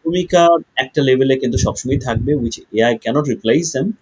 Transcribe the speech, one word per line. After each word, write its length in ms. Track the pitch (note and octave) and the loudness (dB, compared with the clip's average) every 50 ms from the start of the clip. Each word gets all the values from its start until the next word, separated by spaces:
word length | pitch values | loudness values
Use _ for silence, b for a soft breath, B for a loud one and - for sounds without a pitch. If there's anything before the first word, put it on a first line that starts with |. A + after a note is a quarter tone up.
| - | -6
ভূমিকা 440 | - F3 F3+ - - F3+ E3+ E3+ E3+ E3+ E3 - _ - | -4 -2 -2 -2 0 2 4 6 6 4 2 0 _ -4
একটা 260 | B2+ C#3+ C3+ - D3+ | -4 -4 -2 -2 0
লেভেলে 380 | C#3 C3 C3 B2+ C3+ C3+ C3 C3 | 2 2 2 2 4 2 2 0
কিন্তু 180 | B2+ A#2+ A2+ | 0 -2 -2
সবসময় 420 | - - A2 - - - B2+ C#3 - | 0 0 -2 -4 -4 -4 -4 -4 -2
থাকবে, 360 | A#2+ B2 A2+ A2 A#2 C#3+ D3+ | -2 -4 -4 -2 -2 -2 -2
which 260 | C#3 A#2+ A2+ - - - _ | -2 -2 -4 -6 -10 -14 _
এআই 240 | - A2 A2+ A#2+ A#2 | 0 2 2 2 2
cannot 300 | A2 - A#2 B2 D3 D3+ | -2 -4 -2 -2 -2 -2
replace 540 | C3+ A2 - - A3 B2 D#3+ E3+ - - C3 | -2 -4 -2 0 0 0 2 0 -2 -4 -4
them। 120 | D#3+ G#3+ G#3 _ | -4 -4 -6 _